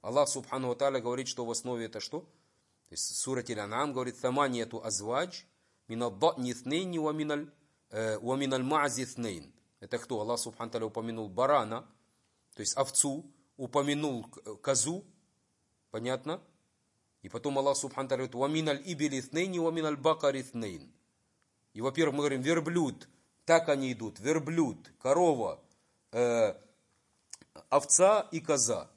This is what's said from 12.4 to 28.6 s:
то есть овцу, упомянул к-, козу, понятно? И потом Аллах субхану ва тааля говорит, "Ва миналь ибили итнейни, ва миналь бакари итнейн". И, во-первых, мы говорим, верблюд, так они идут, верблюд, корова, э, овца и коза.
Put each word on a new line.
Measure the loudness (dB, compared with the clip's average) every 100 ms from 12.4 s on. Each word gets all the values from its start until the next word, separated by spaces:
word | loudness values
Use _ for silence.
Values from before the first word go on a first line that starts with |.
| _
то | -8
есть | -6 -2
овцу, | -2 2 0 0 -10 _ _ -12
упомянул | -2 0 0 0 -2 -4
к-, | -8 -16 -14 -8
козу, | 0 0 0 -4 -8 _ _ _ _ _ _ _ _
понятно? | -6 -4 -4 -4 -8 _ _ _ _ _ _ _ _
И | -12
потом | -6 -2 0
Аллах | 2 2
субхану | -2 -6
ва | -2
тааля | -2 -2
говорит, | -2
"Ва | 0
миналь | 0 0 -2
ибили | -4 -2 -2 -2
итнейни, | -4 -2 -2 0
ва | 0
миналь | 0 -2 0
бакари | 2 4 2 0
итнейн". | -4 -6 -6 -8 -16 _ _ _ _ _ _ _ _
И, | -4
во-первых, | -4 2 2
мы | 4
говорим, | 0 0
верблюд, | 2 2 2 2 0 -2 -16 _ _ _
так | 4 4 6
они | 2 2
идут, | -4 -6 -4
верблюд, | 0 2 2 2 2 0 -12 _
корова, | 2 6 6 4 0 -4 _ _ _ _ _
э, | 2 2 4 2 2 -14 _ _ _ _ _ _ -20 -20 -20 2
овца | 2 4 6 8 6 2
и | -6
коза. | 0 2